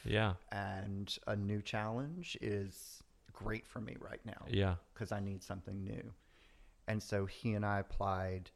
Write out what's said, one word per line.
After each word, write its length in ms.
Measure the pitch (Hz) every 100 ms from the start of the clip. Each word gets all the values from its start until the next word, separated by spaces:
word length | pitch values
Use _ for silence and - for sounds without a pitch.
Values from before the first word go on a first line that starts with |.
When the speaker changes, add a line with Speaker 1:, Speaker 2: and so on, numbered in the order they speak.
Speaker 1:
Yeah. 300 | 110 107 107 92 -
Speaker 2:
And 600 | 101 98 98 95 98 101 - -
a 80 |
new 260 | 104 101 104
challenge 760 | 104 110 107 117 143 175 170 -
is 640 | 110 101 98 - - - - - -
great 340 | - 104 110 -
for 140 | -
me 160 | 110 -
right 260 | - -
now." 200 | 117 - -
Speaker 1:
Yeah. 280 | 98 98 87 -
Speaker 2:
'Cause 160 | - 104
I 80 | 104
need 240 | 98 95
something 400 | - 98 98 98
new. 300 | 98 107 - - - - - - - - -
And 120 | 107
so 240 | - 104
he 300 | 95 - 117
and 100 | 107
I 140 | 104 101
applied 720 | 95 - 98 95 95 92 87